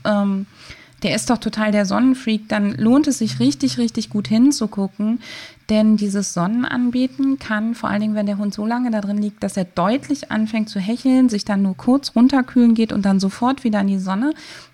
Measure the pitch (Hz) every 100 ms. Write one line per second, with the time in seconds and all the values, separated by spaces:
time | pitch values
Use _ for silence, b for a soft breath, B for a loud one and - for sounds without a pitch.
0 | - 208 202 196 196 B B B B B
1 | 196 220 - 226 220 214 214 208 190 202
2 | 254 254 226 214 - 214 202 165 220 269
3 | 302 247 220 - 254 285 262 247 233 233
4 | - 208 196 220 269 285 214 - 190 -
5 | 214 233 B B B B - 214 220 214
6 | 202 196 196 175 175 233 254 247 247 247
7 | 254 262 269 269 - 214 220 233 - 202
8 | 214 214 202 202 208 202 214 240 247 220
9 | 202 208 208 208 - 202 180 - 185 269
10 | - 277 - 220 220 226 214 202 185 247
11 | 262 254 254 208 - 196 196 180 - 277
12 | - 220 254 277 247 247 233 226 220 208
13 | 196 196 190 - 247 269 233 208 196 196
14 | 185 196 277 311 B B B